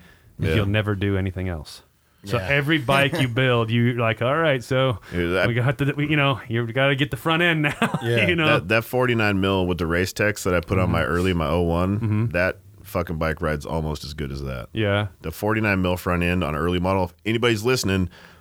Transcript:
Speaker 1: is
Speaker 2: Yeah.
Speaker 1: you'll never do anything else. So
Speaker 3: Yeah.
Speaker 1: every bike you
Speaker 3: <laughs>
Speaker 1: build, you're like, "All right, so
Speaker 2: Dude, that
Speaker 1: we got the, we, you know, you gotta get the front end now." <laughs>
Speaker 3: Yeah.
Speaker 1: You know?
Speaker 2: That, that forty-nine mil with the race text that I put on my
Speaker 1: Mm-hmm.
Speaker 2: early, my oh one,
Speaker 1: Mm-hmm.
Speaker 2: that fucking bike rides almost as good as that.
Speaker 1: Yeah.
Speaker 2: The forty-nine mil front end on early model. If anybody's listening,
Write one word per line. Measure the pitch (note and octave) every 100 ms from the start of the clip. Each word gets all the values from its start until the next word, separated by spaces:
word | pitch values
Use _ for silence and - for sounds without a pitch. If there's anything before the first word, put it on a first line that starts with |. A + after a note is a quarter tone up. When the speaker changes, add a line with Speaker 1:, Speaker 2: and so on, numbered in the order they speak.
| - - - -
Speaker 1:
is | D#2+
Speaker 2:
Yeah. | G#2+
Speaker 1:
you'll | G2+
never | G#2+ G#2
do | F#2+ G2+ F#2+
anything | F#2+ F#2 F#2
else. | E2 - - _ _ _ _
So | G2 A#2+
Speaker 3:
Yeah. | F#2
Speaker 1:
every | C#3 C#3+ D#3+
bike | B2 C#3 C#3 F3
you | B2+
Speaker 3:
<laughs> | A#2
Speaker 1:
build, | C3 A#2+ A2+
you're | A#2 A#2+
like, | B2 A2+ A2
"All | A#2+ D#3
right, | D#3+ C3
so | - C3 C3+ G2 -
Speaker 2:
Dude, | F2 E2+ F2+
that | G#2+
Speaker 1:
we |
got | A#2+ A#2 A#2+
the, | C#3+ C#3+
we, | D3
you | D3+
know, | C#3 A#2+ -
you | A2+ A#2
gotta | B2+ C#3 C3+
get | D3
the | -
front | E3 E3
end | F3 D#3+
now." | D3 - - C#3+
<laughs> |
Speaker 3:
Yeah. | A#2 A#2 A2
Speaker 1:
You | E3+
know? | D#3
Speaker 2:
That, | C3 F2+
that | A2+
forty-nine | - B2+ B2+ A2+ G#2 G2
mil | G2 F#2+ F2+
with | E2+
the | E2
race | E2+ F#2
text | - G#2+ G#2+
that | F#2+
I | F2
put | - F#2+
on | F2+
my | E2
Speaker 1:
Mm-hmm. | C2+
Speaker 2:
early, | F2 F#2
my | F2 D2
oh | F2
one, | E2+ E2 F#2 G#2
Speaker 1:
Mm-hmm. | A2 G#2+ A#2
Speaker 2:
that | F2 F#2 - - -
fucking | - F#2 F2 D#2+
bike | D#2+ D2+
rides | D#2 D2+ -
almost | D#2+ D#2 C#2+
as | C#2
good | D2 C#2
as | C#2
that. | C2+ B1+ -
Speaker 1:
Yeah. | - G#2 G2+ G#2 -
Speaker 2:
The | F2+
forty-nine | - G#2 A2 G#2+ F#2+
mil | F2+ F2+
front | F#2+ F2
end | F2 F2+
on | D2+ D2+
early | F2 F2+
model. | F#2 F#2+
If | F2+ -
anybody's | G#2+ A#2 A#2+ G#2+
listening, | A#2 B2+ G2 F#2+ F2+ - - -